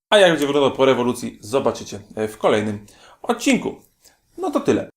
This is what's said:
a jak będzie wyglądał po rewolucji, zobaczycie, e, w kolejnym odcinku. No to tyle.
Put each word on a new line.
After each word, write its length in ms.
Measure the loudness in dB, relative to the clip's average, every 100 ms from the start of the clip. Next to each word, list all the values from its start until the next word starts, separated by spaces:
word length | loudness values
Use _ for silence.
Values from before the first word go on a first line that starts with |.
| 0
a 80 | 4
jak 120 | 4
będzie 160 | 4 0
wyglądał 300 | 2 2 2
po 80 |
rewolucji, 540 | 2 4 0 -4 -8 -12
zobaczycie, 600 | -4 -2 -2 -4 -10 -14 -14 -6
e, 120 | -6
w 100 | -2
kolejnym 480 | 0 0 -2 -6 -12 -20 -20 -18
odcinku. 600 | -6 -4 0 0 0 -10 _ _ _ _ _ -8
No 120 | -4
to 100 | -4
tyle. 300 | 0 -2 -2